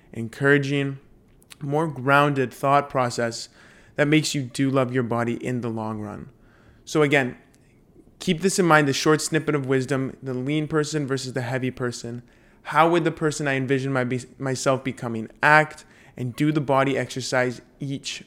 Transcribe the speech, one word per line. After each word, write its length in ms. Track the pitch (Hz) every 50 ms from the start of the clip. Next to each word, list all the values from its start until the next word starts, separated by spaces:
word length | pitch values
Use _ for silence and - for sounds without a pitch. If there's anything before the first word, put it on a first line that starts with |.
| _ _
encouraging, 840 | - 113 113 113 - - 143 139 143 143 139 135 143 143 139 139 139 135 - - _ _ _ _ _ _ _ - - -
more 260 | 156 139 143 151 160
grounded 680 | 160 135 131 123 135 139 143 147 147 143 135 127 117
thought 360 | - - - 135 139 143 143 -
process 600 | - 135 127 123 117 - 117 117 113 - - - _ - - - - - - - -
that 100 | - 151
makes 280 | 147 151 156 147 - -
you 80 | 147
do 280 | 131 120 - - 139 135
love 220 | 131 135 131 120
your 100 | 123 131
body 320 | 123 113 120 117 117 117 117 - -
in 160 | 127 127 120
the 80 | 113 117
long 320 | 113 113 110 110 110 107
run. 280 | 107 104 101 - - - - _ _ - _ _ _ - - _ -
So 180 | - - 160
again, 340 | 151 143 147 143 131 123 - - - _ _ _ _ _ _ _ _ _ _ - - _ _ -
keep 220 | - 185 185 156
this 160 | 175 196 - -
in 80 | 185
mind, 200 | 165 156 151 147
the 60 | 139
short 280 | 131 - - 160 156 143
snippet 340 | - - 160 151 151 156 151
of 120 | 143 131
wisdom, 500 | 127 135 131 127 123 143 131 135 131 - -
the 120 | - 135 127
lean 340 | 123 127 139 151 156 151 143
person 380 | 156 156 151 143 156 151 143
versus 260 | 123 135 131 127 131
the 100 | 120 131
heavy 280 | 120 120 127 131 127 127
person. 520 | 127 - 127 120 120 - - 117 120 123 - _ _ _ _ _ _ _ -
How 240 | - - 151 160 170
would 140 | 175 175 160
the 60 | 160
person 380 | 156 - 156 151 147 - 151 143
I 60 | 135
envision 380 | 131 131 123 139 131 131 139
my 120 | 135 131 127
be-, 160 | 120 127 123 - - - -
myself 460 | 135 135 131 123 - 143 135 123 -
becoming 440 | 135 117 - 135 120 117 110 107 - - -
act 420 | - 151 151 156 151 151 - - - - - - - - -
and 180 | - 127 123 110
do 160 | - 147 151
the 80 | 156 156
body 360 | 139 127 135 135 135 139 135
exercise 640 | 120 127 120 - 131 120 - 135 127 123 127 117 117 - _ _ -
each 440 | 147 135 139 135 - - - - -